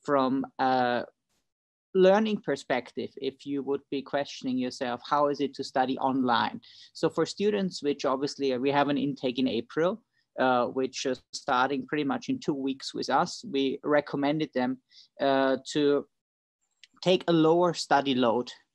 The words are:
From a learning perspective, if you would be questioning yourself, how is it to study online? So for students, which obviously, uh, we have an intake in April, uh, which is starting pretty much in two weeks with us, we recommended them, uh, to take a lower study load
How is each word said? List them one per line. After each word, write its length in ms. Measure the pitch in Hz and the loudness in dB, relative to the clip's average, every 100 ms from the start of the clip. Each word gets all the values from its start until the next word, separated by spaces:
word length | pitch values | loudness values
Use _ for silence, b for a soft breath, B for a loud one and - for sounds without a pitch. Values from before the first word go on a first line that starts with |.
| - | 0
From 400 | 143 131 135 131 - | 2 2 0 -4 -2
a 460 | 131 127 123 120 - _ _ _ _ _ _ _ _ | 0 2 0 -2 -4 _ _ _ _ _ _ _ _
learning 480 | 190 185 196 214 208 | 4 6 6 2 -2
perspective, 680 | - 139 - 131 123 - 120 - | -4 -4 -2 -2 -2 -10 -10 -6
if 300 | 135 139 143 | -8 -8 -8
you 180 | 143 | -6
would 160 | 131 139 _ | -4 -6 _
be 120 | 143 | -8
questioning 560 | 131 143 143 - 135 127 | -4 -4 -4 -8 -4 -2
yourself, 440 | 127 - 127 123 - | -2 -4 -6 -6 -2
how 200 | 147 143 | 2 2
is 100 | 143 | 0
it 140 | 139 | -4
to 100 | - | -4
study 340 | 139 - 131 131 | -4 0 0 0
online? 640 | - 135 127 113 110 113 B B B | 0 0 2 2 0 -4 B B B
So 180 | - 160 | -4 -2
for 160 | 160 160 | 0 -2
students, 560 | - 202 208 190 - | 0 0 0 -2 -4
which 220 | 143 139 | -4 -2
obviously, 480 | 143 131 135 - 139 | -2 -2 -4 -4 -2
uh, 80 | 123 | 0
we 120 | 135 | 0
have 180 | 143 143 | 2 2
an 80 | 143 | 0
intake 420 | 135 139 131 127 | -2 -2 -4 -2
in 80 | 131 | -2
April, 560 | 113 117 - 170 214 _ _ _ - | -2 -4 -2 -2 -2 _ _ _ -2
uh, 280 | 127 123 120 | 0 2 0
which 400 | 131 131 - 139 | -2 -6 -4 -4
is 180 | 127 _ | -6 _
starting 560 | - - 127 135 143 127 | -12 -2 2 2 0 -4
pretty 160 | 151 | -2
much 240 | 143 123 - | -2 -2 -4
in 100 | 131 | -4
two 160 | - | -2
weeks 400 | 143 135 135 - | -4 -4 -6 -8
with 160 | - 127 | -8 0
us, 360 | 131 175 - 120 | 0 0 -4 -6
we 300 | 139 135 - | -2 -2 -2
recommended 720 | 139 147 143 143 143 156 156 | 2 0 2 -2 -2 0 -2
them, 280 | 127 123 131 _ B B _ | -2 -2 -4 _ B B _
uh, 340 | 139 135 135 131 - | 0 2 2 0 -2
to 340 | 156 147 143 - _ _ _ _ _ _ _ - _ | 0 2 2 -2 _ _ _ _ _ _ _ -20 _
take 220 | - 185 - | 2 2 4
a 20 | |
lower 420 | 170 156 170 175 | 4 6 6 4
study 400 | 160 - 143 139 | 0 2 2 2
load 380 | 127 123 113 123 - _ | 2 2 2 -2 -10 _